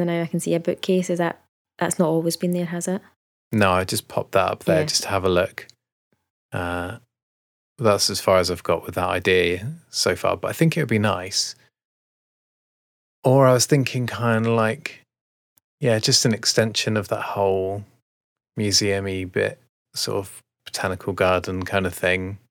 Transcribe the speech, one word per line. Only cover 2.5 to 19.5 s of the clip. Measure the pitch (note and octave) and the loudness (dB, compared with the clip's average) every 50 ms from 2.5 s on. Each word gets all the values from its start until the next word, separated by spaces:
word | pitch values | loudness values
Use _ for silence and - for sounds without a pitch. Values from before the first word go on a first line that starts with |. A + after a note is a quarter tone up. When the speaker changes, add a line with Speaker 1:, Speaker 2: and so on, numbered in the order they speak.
Speaker 1:
there, | F3+ F3 F3 | -2 -2 -4
has | E3 F3 F3 - | -4 -6 -6 -4
it? | F#3 F#3 - - _ _ _ _ _ _ _ _ _ | -4 -6 -6 -8 _ _ _ _ _ _ _ _ _
Speaker 2:
No, | A2+ G#2+ G2+ F#2+ | 0 2 4 4
I | F2+ F#2 F#2 | 4 2 0
just | - - - - - | -2 -4 -6 -8 -6
popped | - - G2 - | -6 -6 -2 0
that | - F#2+ F#2 F#2+ | 2 2 2 2
up | G2 - - | -2 -2 0
there | - F#2 F2+ | 0 2 2
Speaker 1:
Yeah. | - | 2
Speaker 2:
just | - - - - | 0 -2 -2 -2
to | - | -2
have | G2+ F#2+ F#2 | -2 0 0
a | F#2+ | 2
look. | F2+ F2 F#2+ - - - - - _ _ _ _ _ _ _ _ _ _ _ _ _ _ _ _ | 2 2 0 0 -4 -12 -20 -20 _ _ _ _ _ _ _ _ _ _ _ _ _ _ _ _
Uh, | - G2 F2+ F2 F2 F2 F2 F#2 A2+ - _ _ _ _ _ _ _ _ _ _ _ _ _ _ _ - | -8 -6 -6 -6 -6 -6 -6 -8 -10 -14 _ _ _ _ _ _ _ _ _ _ _ _ _ _ _ 0
that's | A#2 G#2+ G2+ G2 - - | 2 2 4 4 2 -2
as | G2 - | -2 0
far | - G#2 F#2+ F#2 | 2 4 4 4
as | F2 F2 | 4 2
I've | F2 - | -2 -4
got | - - F2 E2 - | -2 -2 -2 -2 -2
with | - F2 | -6 -4
that | F#2 F2+ F#2 | -2 -2 0
idea | F#2 F2+ - G2 F#2 F2+ F2 F2 F2+ F2+ G#2 C#3 D#3+ E3+ _ _ | 0 0 2 4 4 4 4 2 0 -4 -6 -8 -10 -12 _ _
so | - - - G2 F2+ | -4 -2 0 0 0
far, | - - F#2 F#2 | 0 -2 -2 -2
but | F2+ - - | -2 -4 -4
I | |
think | - - D#3+ D#3+ - | 0 2 2 2 2
it | E3 | 0
would | C#3+ - | -2 0
be | A#2 G#2 | 0 2
nice. | G#2+ G#2 F#2 F2+ F#2 G2 - - - - - _ _ _ _ _ _ _ _ _ _ _ _ _ _ _ _ _ _ _ _ _ _ _ _ _ _ _ _ _ _ _ _ _ - | 2 0 0 -2 -4 -6 -4 -4 -4 -6 -8 _ _ _ _ _ _ _ _ _ _ _ _ _ _ _ _ _ _ _ _ _ _ _ _ _ _ _ _ _ _ _ _ _ 2
Or | C3 C3 C#3 C3+ | 4 6 6 8
I | B2+ | 6
was | B2+ A#2+ - | 6 4 4
thinking | - D3+ C#3+ B2 - - B2+ B2 | 4 2 2 2 0 -2 -4 -4
kinda | A2+ - A2 A#2+ A#2 A2+ A2 A2+ A#2 | -4 -4 -2 0 0 2 2 2 2
like, | A2+ A2+ A2 A2 - - - - - - _ _ _ _ _ _ _ _ _ _ _ _ _ _ _ - | 2 2 2 0 -2 -4 -10 -14 -14 -18 _ _ _ _ _ _ _ _ _ _ _ _ _ _ _ -2
yeah, | C#3+ B2 A2 A2 | 0 2 2 2
just | - C#3 A#2+ - - | 2 2 2 4 4
an | A#2+ G#2+ | 2 0
extension | - - - - A#2+ A2 A2+ G#2+ - - A#2 G#2+ | 0 -2 0 2 2 2 2 0 -2 -2 0 -2
of | G#2+ F#2+ - | -2 -2 -4
that | A2 G#2 | -6 -6
whole | - - - G#2 G2 G2 F#2+ F#2+ F#2+ F#2+ G2+ G#2 G2+ - _ _ _ _ _ _ _ _ _ _ _ _ _ | -6 -4 -2 0 2 2 2 0 -2 -4 -4 -8 -10 -14 _ _ _ _ _ _ _ _ _ _ _ _ _
museum-y | A#2+ G#2+ G#2 F#2 - A2 G2+ G2 G2 G2 G2 F#2+ F#2+ F#2 | -4 -2 0 2 2 2 0 0 -2 -2 -4 -4 -6 -6
bit, | F2+ - G2+ G2 G2+ | -4 -2 -2 -2 -2